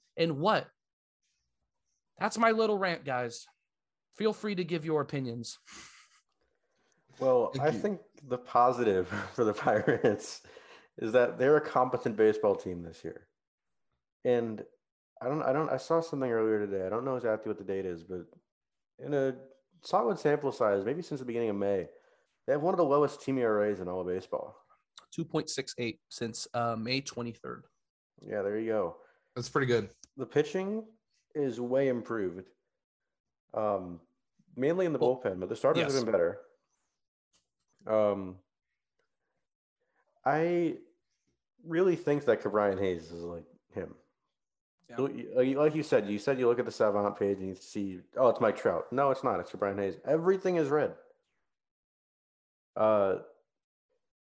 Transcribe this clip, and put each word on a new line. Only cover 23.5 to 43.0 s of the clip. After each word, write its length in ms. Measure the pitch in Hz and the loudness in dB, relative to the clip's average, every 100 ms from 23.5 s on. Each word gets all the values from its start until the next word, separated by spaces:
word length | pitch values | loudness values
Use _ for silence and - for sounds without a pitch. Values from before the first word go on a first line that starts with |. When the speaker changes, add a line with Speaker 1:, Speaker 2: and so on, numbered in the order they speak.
| 104 | 2
Speaker 2:
As 180 | 104 98 | 2 0
in 80 | 90 | -4
all 120 | 92 | -4
of 60 | 90 | -4
baseball. 500 | 90 - - - - _ _ _ - - | -4 -4 -8 -8 -16 _ _ _ -20 -12
Speaker 1:
Two 120 | - | -8
point 240 | 165 160 - | -4 -4 -4
six 260 | - - - | -8 -8 -6
eight 220 | 117 - _ | -6 -8 _
since, 400 | - 117 - - | -8 -8 -8 -8
uh, 200 | 120 117 113 | -4 -2 -2
May 240 | 110 135 | -2 -4
twenty-third. 640 | 139 - 120 117 64 60 - _ _ _ _ _ | -4 -8 -10 -10 -12 -12 -16 _ _ _ _ _
Speaker 2:
Yeah, 220 | 101 104 | -8 -4
there 160 | 98 107 | -2 -2
you 140 | 113 | -2
go. 240 | 107 87 - - _ _ - | 0 -2 -6 -20 _ _ -12
Speaker 3:
That's 120 | 120 | -4
pretty 200 | - 131 | -2 2
good. 200 | 120 101 - - - | 2 0 -12 -20 -12
Speaker 2:
The 100 | 123 | -2
pitching 580 | 147 151 190 196 214 220 _ _ _ _ 151 | 0 0 -2 -4 -6 -8 _ _ _ _ -4
is 240 | 139 117 | -4 -2
way 280 | 123 131 139 | 0 2 2
improved. 600 | 123 113 113 92 87 92 _ _ _ _ _ _ _ _ _ _ | 0 -2 -4 -4 -6 -14 _ _ _ _ _ _ _ _ _ _
Um, 460 | 110 107 98 90 85 _ _ _ _ _ - | -4 -2 -2 -4 -14 _ _ _ _ _ -2
mainly 280 | 135 180 180 | 0 2 0
in 60 | |
the 60 | 143 | 2
Speaker 1:
Well, 240 | 120 127 | 2 2
Speaker 2:
bullpen, 140 | - 92 | -2 -4
but 100 | 92 | -6
the 60 | |
starters 300 | 113 131 160 | 0 2 2
have 80 | 151 | 2
Speaker 1:
yes. 100 | 135 | 0
Speaker 2:
been 80 | 113 | 2
better. 280 | 101 85 98 - _ _ _ _ _ _ _ _ _ _ _ _ _ - | 2 2 0 -12 _ _ _ _ _ _ _ _ _ _ _ _ _ -2
Um, 500 | 110 107 98 95 95 _ _ _ _ _ _ _ _ _ _ _ _ _ _ _ _ _ _ | 2 2 0 -6 -12 _ _ _ _ _ _ _ _ _ _ _ _ _ _ _ _ _ _
I 540 | 131 147 170 175 165 123 - _ _ _ _ _ _ _ | 0 2 2 2 0 -4 -12 _ _ _ _ _ _ _
really 320 | 165 165 190 165 | -4 2 2 2
think 280 | - 143 | 2 0
that 180 | 135 107 | 4 2
Ke'Bryan 380 | 104 104 104 95 | 2 2 2 2
Hayes 320 | 95 87 | 0 -2